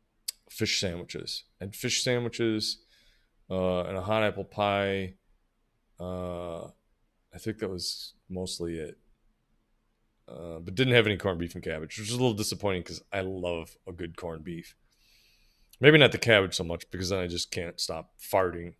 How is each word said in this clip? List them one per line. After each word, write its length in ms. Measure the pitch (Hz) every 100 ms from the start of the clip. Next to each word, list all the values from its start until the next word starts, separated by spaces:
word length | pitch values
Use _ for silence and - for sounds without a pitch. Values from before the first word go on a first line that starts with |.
| _ _ - - _
fish 320 | - 110 -
sandwiches. 640 | 95 87 87 - - - - _
I 40 |
had 120 | 101 -
fish 260 | 123 -
sandwiches, 760 | 131 123 117 - 117 110 110 - _ _ _ _ _ _ -
uh, 340 | 92 92 90
and 140 | 90 95
a 60 |
hot 220 | 95 110
apple 200 | 107 95
pie. 680 | 92 - 101 101 98 98 92 - _ _ _ _ _ _ _ _
Uh, 680 | 90 90 90 87 87 82 80 _ _ _ _ _ _
I 60 | 90
think 200 | 110 107
that 120 | 98
was 440 | 90 - - - - _
mostly 500 | 92 92 - 85 82
it. 200 | 76 - _ _ _ _ _ _ _ _ _ _ _ _ -
Uh, 300 | 65 85 82
but 140 | 85
didn't 200 | 95 131
have 120 | 120 107
any 100 | 95
corned 240 | 98 85
beef 140 | 87
and 100 | 90
cabbage, 340 | 87 78 78 -
which 100 | 104
is 60 |
a 20 | 123
little 180 | 127
disappointing 480 | 104 104 98 101 92
'cause 200 | - 82 -
I 80 | 98
love 540 | 95 92 90 85 80 - 95
a 60 |
good 240 | 85 85 82
corned 280 | 85 80
beef. 320 | 85 82 - - _ _ _ _ _ _ _ _ _ -
Maybe 180 | 143 156
not 140 | 127
the 60 | -
cabbage 360 | 117 107 95
so 100 | -
much 240 | 85 82 -
because 180 | 90 90
then 100 | 95
I 80 | 90
just 240 | 87 -
can't 300 | 101 87 -
stop 340 | - 82 85 _
farting. 540 | - 98 92 85 87 -